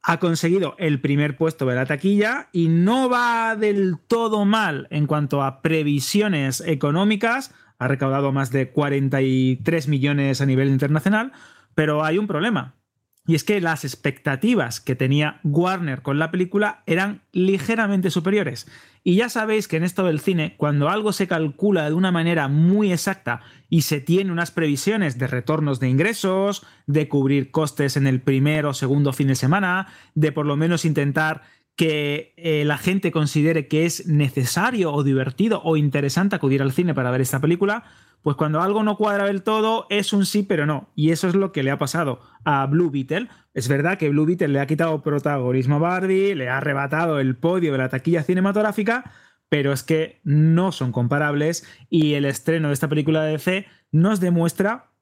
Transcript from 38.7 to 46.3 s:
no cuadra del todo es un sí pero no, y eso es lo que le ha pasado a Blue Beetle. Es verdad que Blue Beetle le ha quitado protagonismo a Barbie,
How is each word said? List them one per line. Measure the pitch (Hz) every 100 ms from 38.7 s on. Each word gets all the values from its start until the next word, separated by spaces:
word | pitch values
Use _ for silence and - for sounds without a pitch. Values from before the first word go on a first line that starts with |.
| 208
no | 214 208
cuadra | 214 202 196
del | 202
todo | 208 220 220 226 -
es | 208 202
un | 202 190
sí | 208
pero | 196 170 147
no, | 147 - -
y | 151
eso | 165 185
es | 190
lo | 190
que | 151
le | 135
ha | 139
pasado | 139 170 147 - - -
a | - 147 139
Blue | 156 170
Beetle. | 139 131 160 240 - _
Es | - 120
verdad | 139 156 196
que | 151
Blue | 143 156
Beetle | 180 160
le | 139
ha | 131
quitado | 156 165 156
protagonismo | 156 147 147 143 123 131 127 147
a |
Barbie, | 170 185 190 190 196